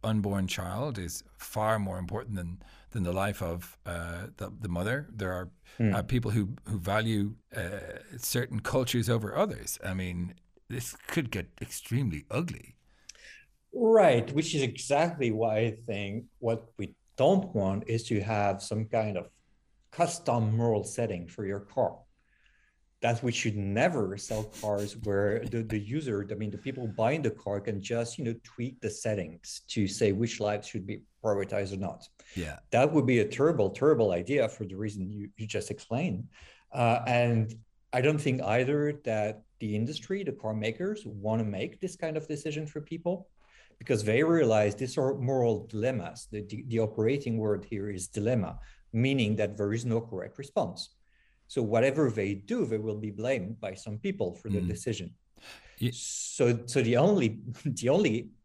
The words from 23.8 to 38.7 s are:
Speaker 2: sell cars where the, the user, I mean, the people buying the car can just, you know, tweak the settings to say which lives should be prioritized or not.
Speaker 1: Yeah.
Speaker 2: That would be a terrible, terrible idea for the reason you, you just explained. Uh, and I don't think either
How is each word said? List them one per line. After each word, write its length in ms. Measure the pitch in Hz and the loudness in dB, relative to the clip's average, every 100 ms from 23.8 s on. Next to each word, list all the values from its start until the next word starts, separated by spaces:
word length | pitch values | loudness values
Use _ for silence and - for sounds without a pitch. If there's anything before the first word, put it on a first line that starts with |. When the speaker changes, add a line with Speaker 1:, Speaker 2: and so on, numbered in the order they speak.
| 175 147 95 101 | 2 2 -2 -4
Speaker 2:
sell 280 | - 110 107 - | -6 -6 -6 -6
cars 340 | 107 101 101 - | -2 -2 -4 -6
where 360 | 110 98 101 110 | -2 0 2 0
the, 180 | 123 117 | -2 -4
the 160 | 110 107 | -2 -4
user, 480 | 101 143 131 101 101 | -4 -4 -2 -4 -4
I 40 | |
mean, 160 | 101 104 | -6 -6
the 60 | 101 | -6
people 280 | 131 131 117 | -8 -6 -6
buying 340 | 98 113 156 | 0 2 2
the 120 | 117 | 0
car 280 | - 98 101 | -2 -4 -4
can 220 | 101 98 | -4 -6
just, 340 | - 117 120 - | -4 -4 -4 -4
you 80 | |
know, 100 | 120 117 | -4 -6
tweak 360 | - - 123 127 | -10 -8 -8 -6
the 80 | 110 | -8
settings 720 | - 113 104 82 85 - - - | -4 -2 -2 -4 -10 -14 -14 -4
to 180 | 113 95 | 0 0
say 260 | - 110 | 2 2
which 280 | 98 117 - | 2 0 -2
lives 260 | 104 104 - | -2 -2 -6
should 180 | 110 95 | -8 -8
be 160 | 104 - _ | -10 -14 _
prioritized 520 | 113 101 98 101 98 | 0 0 0 -2 -2
or 20 | 95 | -4
not. 260 | 117 - - _ - | -6 -8 -16 _ -12
Speaker 1:
Yeah. 240 | - 78 73 - | -8 -6 -8 0
Speaker 2:
That 220 | 113 147 | 4 6
would 120 | 156 123 | 6 6
be 120 | 120 | 4
a 60 | 104 | 4
terrible, 420 | - 151 139 98 | 2 2 4 0
terrible 420 | - 147 123 104 | 4 4 6 4
idea 360 | 87 92 139 110 | 2 0 0 0
for 160 | - | -2
the 120 | 95 92 | -10 -6
reason 340 | 107 101 92 | -6 -6 -6
you, 160 | 104 - - | -8 -10 -10
you 100 | 107 | -6
just 240 | 98 - | -6 -6
explained. 580 | - - 120 170 98 - - - - _ | -10 -6 -2 -2 -4 -8 -16 -20 -20 _
Uh, 280 | 131 120 117 123 | 2 4 4 4
and 480 | 120 120 117 110 - - _ _ | 4 4 4 0 -4 -18 _ _
I 80 | 127 | 2
don't 180 | 139 151 | 4 4
think 220 | 147 127 | 2 0
either 600 | 92 120 127 | 2 2 4